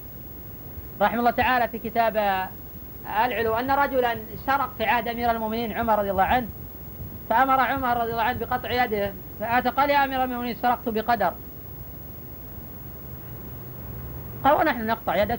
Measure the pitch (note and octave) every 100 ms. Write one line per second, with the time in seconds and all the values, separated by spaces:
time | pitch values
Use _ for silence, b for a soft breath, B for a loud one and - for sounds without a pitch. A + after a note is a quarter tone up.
0 | - - - - - - - - - -
1 | G3+ A3+ A#3+ A#3 A#3 B3+ A3+ A3 A3+ A#3
2 | A3+ G#3+ G3+ F#3+ F#3 - - - - -
3 | - G3 B3+ G#3+ A3+ A3 C4 C#4 C#4 C4
4 | A#3+ A3+ - - - C#4 B3+ - G#3 A#3+
5 | A#3 A#3 A#3+ A3+ A3 A3+ A3+ F#3 A3+ G#3
6 | G3+ F#3+ F3 B3 A3+ - - - - -
7 | - - - A3+ C4+ C4 A#3+ C4+ B3 A#3+
8 | A#3 A#3 A3+ B3 A#3 B3 A3 B3 B3 G#3+
9 | G3+ F#3+ - - A3+ B3 B3 B3+ C#4+ C#4+
10 | C4+ C4 B3+ A#3+ A#3+ A3 B3 A#3+ A#3+ A3
11 | G#3+ A#3 F3+ - - - - - - -
12 | - - - - - - - - - -
13 | - - - - - - - - - -
14 | - - - - C#4 D4+ D#4 A#3+ A3 A3+
15 | - F3 G#3